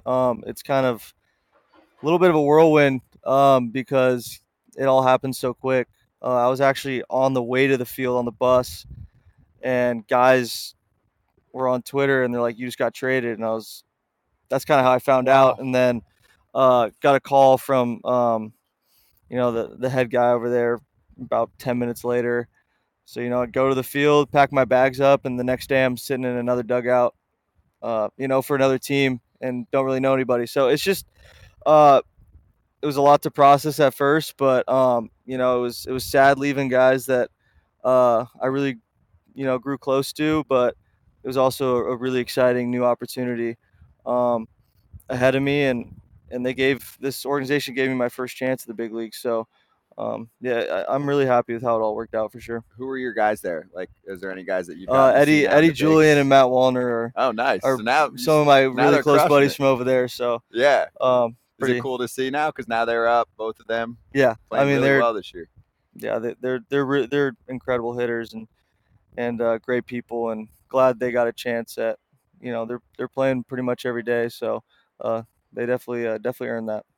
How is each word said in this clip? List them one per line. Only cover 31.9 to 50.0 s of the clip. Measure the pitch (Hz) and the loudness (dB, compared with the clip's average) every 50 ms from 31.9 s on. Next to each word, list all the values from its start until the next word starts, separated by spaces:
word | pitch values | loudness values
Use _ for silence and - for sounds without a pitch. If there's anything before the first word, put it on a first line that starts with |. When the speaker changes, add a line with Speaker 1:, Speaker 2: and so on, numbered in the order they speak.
| 139 127 - _ _ _ _ _ - - _ _ _ _ _ _ _ _ - | 6 6 4 _ _ _ _ _ -20 -20 _ _ _ _ _ _ _ _ -6
Speaker 1:
it | |
was | 151 139 | -4 0
a | 139 139 | 2 4
lot | 143 143 143 - | 6 6 4 2
to | 151 | 0
process | - - 143 139 147 139 123 156 139 - | 2 4 6 6 6 6 2 -2 0 2
at | 151 135 - | 2 2 2
first, | - 143 139 147 160 151 - - | 0 0 2 2 0 -2 -4 -6
but, | - 143 135 127 127 - - | -2 0 2 2 2 0 0
um, | 123 131 131 127 123 117 113 - _ _ _ | 0 2 2 2 0 0 -4 -6 _ _ _
you | - 131 127 | -10 -6 -2
know, | 127 127 123 123 | -2 0 0 0
it | 123 | -2
was, | 120 117 - - | -4 -8 -10 -10
it | - 131 | -8 -8
was | 127 - | -8 -6
sad | - - 139 135 139 139 135 | -2 2 4 4 4 4 2
leaving | 139 143 139 135 139 131 | 0 -2 -2 -2 -2 0
guys | 123 127 127 131 131 135 120 | 2 4 4 4 2 2 0
that, | - 131 123 117 - _ _ _ _ _ _ _ _ _ _ - | -2 -2 -2 -2 -4 _ _ _ _ _ _ _ _ _ _ -2
uh, | 123 131 127 127 123 117 113 123 123 _ - | 2 2 4 4 4 2 0 -2 -4 _ -8
I | - | -6
really, | 131 135 139 139 139 127 113 _ _ _ _ _ _ _ _ _ _ _ | -4 -4 -2 -4 -4 -6 -8 _ _ _ _ _ _ _ _ _ _ _
you | - 139 | -8 -4
know, | 135 127 127 | -4 -4 -4
grew | 113 139 139 127 | -4 -6 -8 -6
close | - 143 131 135 135 - - | -4 -2 -2 -2 -2 -4 -6
to, | - 156 156 156 156 143 - | -4 -2 -2 -2 -2 -2 0
but | 135 127 123 120 - _ _ _ _ _ _ _ _ _ - | 0 0 0 0 -2 _ _ _ _ _ _ _ _ _ -12
it | |
was | 131 127 | -6 -2
also | 135 127 131 127 - 139 127 123 123 | 0 0 0 0 -2 -2 -2 0 0
a, | 110 - 127 | -2 -2 -4
a | |
really | 117 123 131 131 127 | -4 -4 -4 -2 -4
exciting | 123 - - - 127 127 123 123 123 120 | -4 -4 0 0 2 2 2 0 -2 -4
new | 123 123 123 | -2 -2 0
opportunity, | 123 120 - 127 - - 131 127 123 120 117 117 117 117 - _ _ _ _ - _ _ _ - | 0 0 -2 -6 -10 -10 -8 -8 -6 -6 -6 -6 -6 -8 -10 _ _ _ _ -20 _ _ _ -8
um, | 123 123 123 123 123 120 113 113 - _ _ _ _ _ _ _ _ - - - - | -4 -2 -2 0 0 -2 -2 -4 -10 _ _ _ _ _ _ _ _ -20 -18 -12 -8
ahead | 127 123 127 131 131 | -4 0 2 2 2
of | 135 139 | 0 0
me, | 139 143 147 143 | -2 0 0 0
and, | 135 127 120 - - - - - _ _ _ _ - | 0 -2 -2 -6 -10 -16 -20 -20 _ _ _ _ -12
and | 131 123 123 | -10 -6 -6
they | 127 131 | -6 -2
gave, | 127 131 135 139 120 - - - - | 0 0 0 0 -2 -6 -12 -14 -10
this | 120 139 127 - - | -8 -8 -8 -8 -6
organization | 131 143 143 131 127 147 143 135 - 120 | -4 -4 -4 -2 -2 -2 -2 -2 -4 -4
gave | 131 131 131 | -2 -2 -2
me | 131 | -2
my | 127 123 123 | -2 -4 -4
first | - - 127 123 - | -4 -6 -10 -10 -8
chance | - 135 131 131 127 - | -6 -4 -4 -4 -4 -8
at | 120 | -10
the | 113 | -10
big | 104 117 110 110 | -10 -10 -8 -8
leagues. | 113 117 110 - - | -10 -10 -10 -12 -8
So, | - 123 117 113 113 - _ _ _ _ _ _ _ _ _ | -6 -4 -4 -4 -6 -8 _ _ _ _ _ _ _ _ _
um, | - | -10